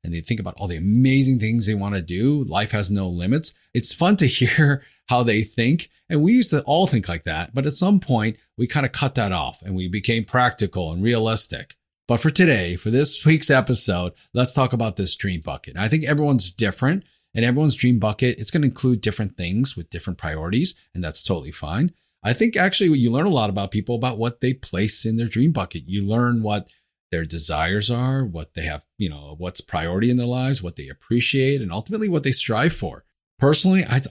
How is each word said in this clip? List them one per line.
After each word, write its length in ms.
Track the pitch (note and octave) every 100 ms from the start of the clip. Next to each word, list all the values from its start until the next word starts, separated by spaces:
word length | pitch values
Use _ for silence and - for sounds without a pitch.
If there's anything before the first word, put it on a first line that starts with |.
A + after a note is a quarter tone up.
and 100 | E2+
they 80 | E2+
think 180 | - A2
about 140 | F#2 -
all 80 | G2
the 100 | E2
amazing 600 | F#2+ A#2 C3 C3+ C3+ B2
things 260 | A2 A#2 G2+
they 80 |
wanna 300 | G#2 G2+ G2+
do. 400 | E2 F2+ B2+ D3
Life 260 | A#2+ G2 G#2+
has 220 | G#2+ G2
no 180 | G2+ F#2
limits. 460 | F2 F2+ D3 - - _
It's 180 | B2 -
fun 240 | - F3 G3
to 100 | C#3
<laughs> 0 |
hear 580 | - A#2+ - D3 C3+ - _ -
how 140 | B2
they 180 | A#2 G#2+
think. 480 | G#2 - A#2 E3 - _ -
And 100 | D#3
we 120 | E3+
used 180 | B3 -
to 100 | D3 -
all 200 | D#3 F#3+
think 240 | A#2+ F2+
like 140 | E2
that, 280 | F2+ D#2+ F2
but 140 | B2 C#3+
at 80 |
some 260 | - F3+ G3
point 380 | - A#2 A2 - _ -
we 80 | B2
kinda 220 | D3+ C#3
cut 260 | - C3+ B2+
that 160 | G2+
off 320 | F2+ - -
and 120 | F#2+ F#2
we 120 | F#2
became 360 | G2+ G#2+ A2+
practical 680 | G#2 B2+ B2 - G2+ - D#2+
and 100 | F2
realistic. 720 | A2 A#2 A2 A2+ - B2 - - _ _ -
But 140 | A#2+
for 80 | D#3
today, 480 | C3+ F3 A2+ F2 F2
for 120 | -
this 360 | B2 D3 - D#3
week's 240 | D#3+ -
episode, 640 | C3 B2+ A#2+ - F2 F2+ - _
let's 200 | A#2+ B2+
talk 180 | - B2+
about 240 | A#2+ A2+ G2
this 180 | F#2+
dream 280 | - G2 F2
bucket. 340 | - C#2 - F2
I 140 | A2
think 160 | D#3 D3+
everyone's 460 | D3 D3 B2+ -
different, 520 | - G#2 - C3 F#3+ - _ _ A2
and 80 |
everyone's 320 | A#2 C3 D#3 -
dream 240 | B2 A#2+
bucket, 400 | G#2+ G#2 B2 -
it's 100 | A2
gonna 180 | E3 C#3
include 340 | - B2+ A#2
different 340 | G#2+ - G2+ -
things 400 | F2 G#2 C3+ -
with 140 | D#2+
different 280 | E2+ - E2
priorities, 560 | D#2 D#2 E2 A2+ F#3 - _ F2+
and 80 |
that's 180 | E2 -
totally 300 | - F2 D#2+
fine. 400 | - D2+ F#2+ E3+ - _ _
I 80 | G#2+
think 240 | A#2+ A3 G#3
actually 420 | F#3+ - F#3 C#3+
you 140 | A#2
learn 140 | B2+ G3
a 40 |
lot 200 | C#3 G#2+
about 220 | G2 G2
people 240 | A2 G2+ A#2+
about 220 | B2+ A2
what 220 | A#2 -
they 140 | B2+
place 520 | C3 - F2 G#2 - A2
in 120 | A2+
their 100 | A#2
dream 240 | A2 D#3+
bucket. 380 | D3 - E2+ C2+
You 160 | G2+ G2+
learn 380 | A2+ A#2+ A#2
what 260 | G#2+ G#2 - _ _ _ _
their 140 | E2+ D#2+
desires 640 | E2+ D#2 D2+ E2+ G#2 G#2
are, 320 | A#2+ B2+ C3+
what 300 | A#2 E2 D2+
they 100 | -
have, 220 | D#2+ D2 - -
you 120 | F#2
know, 260 | D2 C#2+ D#2
what's 220 | F2+ -
priority 500 | - D#2 E2 F#2 A#2
in 60 | B2
their 120 | A#2+
lives, 360 | B2 C3 C3
what 140 | F2 D#2
they 100 | C2+
appreciate, 720 | - - A#2+ - C3+ C3 C#3+
and 120 | G2
ultimately 340 | F2+ C#3+ G#3+ G#3+
what 160 | E3
they 80 | C#3
strive 400 | B2+ - A2 D#3+
for. 320 | - - - - _ _ -
Personally, 460 | C#3 D3+ F#3 F#3
I, 160 | - B2+ C3+